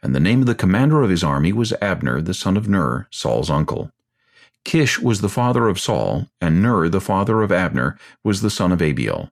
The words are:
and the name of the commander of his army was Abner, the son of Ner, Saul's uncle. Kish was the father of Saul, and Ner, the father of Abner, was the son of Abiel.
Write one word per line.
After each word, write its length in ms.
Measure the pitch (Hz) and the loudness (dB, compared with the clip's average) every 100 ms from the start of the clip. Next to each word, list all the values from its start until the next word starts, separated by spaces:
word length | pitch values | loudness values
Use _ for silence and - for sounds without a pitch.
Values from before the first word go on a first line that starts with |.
and 120 | - | -2
the 60 | 67 | 0
name 200 | 82 123 | 2 4
of 60 | 127 | 2
the 80 | |
commander 480 | 113 95 98 139 156 | 2 0 2 4 4
of 80 | 120 | 2
his 140 | 87 | 2
army 280 | 82 69 78 | 0 0 0
was 200 | 107 113 - | 0 -2 -2
Abner, 400 | 101 82 64 62 | -2 -2 -2 -2
the 120 | 82 | -4
son 220 | 92 - 98 | -4 -2 -2
of 120 | 107 | 2
Ner, 400 | 98 71 62 - | 0 0 -2 -8
Saul's 400 | - - 57 78 | -8 -2 -2 0
uncle. 400 | 78 76 - - _ _ _ _ _ _ _ | 0 0 -4 -8 _ _ _ _ _ _ _
Kish 340 | - 165 139 - | -4 0 0 0
was 220 | 127 104 | 0 0
the 80 | 101 | -2
father 400 | - 123 123 113 | 0 0 2 0
of 120 | 92 | 0
Saul, 480 | - 98 50 - 98 _ | -2 -2 0 -2 -6 _
and 220 | 85 80 | 0 2
Ner, 260 | 110 110 82 | 4 2 2
the 120 | 95 | 0
father 420 | - 95 101 110 | 0 0 2 0
of 80 | 107 | 2
Abner, 480 | 90 90 65 64 - - - | 0 0 -2 -4 -6 -20 -8
was 200 | - 98 | -4 -2
the 80 | 107 | -2
son 200 | - 90 | 0 0
of 100 | 90 | 2
Abiel. 500 | 80 65 55 50 - | 0 0 -2 -4 -8